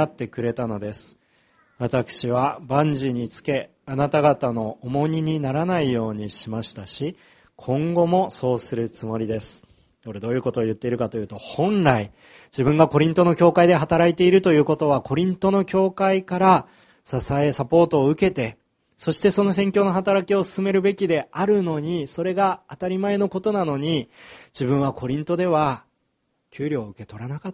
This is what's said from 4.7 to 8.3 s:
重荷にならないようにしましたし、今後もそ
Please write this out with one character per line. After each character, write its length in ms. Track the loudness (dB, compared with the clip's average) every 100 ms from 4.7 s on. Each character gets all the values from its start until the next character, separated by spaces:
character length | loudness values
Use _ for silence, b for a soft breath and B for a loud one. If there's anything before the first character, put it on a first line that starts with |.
| -8
重 260 | -6 -2 0
荷 140 | 0
に 180 | -2 -2
な 120 | -2
ら 140 | -2 0
な 160 | 0
い 100 | 0
よ 180 | 0 -2
う 40 |
に 160 | -6 -8
し 200 | -10 -8
ま 120 | -8
し 120 | -8
た 140 | -10 -12
し、 300 | -8 -8 -8 b b b -14
今 360 | -4 -2 0
後 140 | 2 2
も 220 | 2
そ 240 | 0